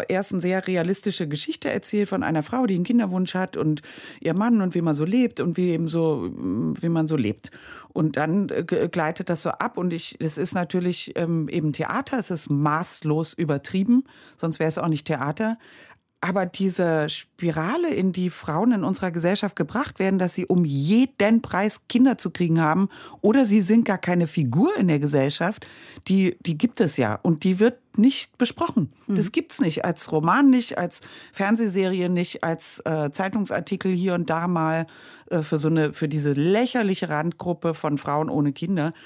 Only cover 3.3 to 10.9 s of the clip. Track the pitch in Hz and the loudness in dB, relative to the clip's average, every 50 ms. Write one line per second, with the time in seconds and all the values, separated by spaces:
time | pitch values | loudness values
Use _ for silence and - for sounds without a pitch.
3.3 | - 185 185 - - - - 156 151 147 - - - - - - - - - 165 | -2 -4 -4 -4 -4 -2 0 0 -2 -2 -6 -14 -20 -18 -18 -18 -12 -6 -2 -2
4.3 | 165 196 220 240 233 208 190 180 165 175 170 160 147 143 156 180 220 254 240 233 | 0 2 2 2 4 2 2 0 0 0 0 0 0 0 0 0 2 2 2 2
5.3 | - - - 175 165 185 180 175 165 165 165 151 165 165 160 160 151 117 87 90 | 0 -2 -2 -2 0 0 0 2 2 0 -2 -2 0 0 2 2 0 0 -2 -6
6.3 | - 53 - 90 95 117 160 160 - - 165 170 165 160 160 156 156 143 113 101 | -6 -6 -4 -4 -2 -2 -2 -2 -4 -2 -2 0 0 0 0 0 0 0 0 0
7.3 | - - - - - - - - - - - - - - 156 151 - 139 151 160 | -2 -4 -10 -20 -20 -20 -20 -20 -20 -20 -16 -8 -2 0 0 0 2 0 0 0
8.3 | 175 208 190 - - - 170 - 185 - - 170 - 180 151 160 175 - 175 - | 0 0 0 0 -2 -4 -2 0 0 0 0 0 0 0 -2 -2 -2 -4 -4 -4
9.3 | 170 - - 165 - - - 240 - 175 175 180 165 170 - - - - 160 156 | -4 -4 -4 -4 -4 -4 -4 -6 -4 -4 -4 -2 -4 -4 -8 -10 -8 -4 -4 -4
10.3 | - 147 185 - - 185 175 - - 180 180 180 | -2 -2 -2 -2 -2 -2 -2 -2 -2 -2 0 -2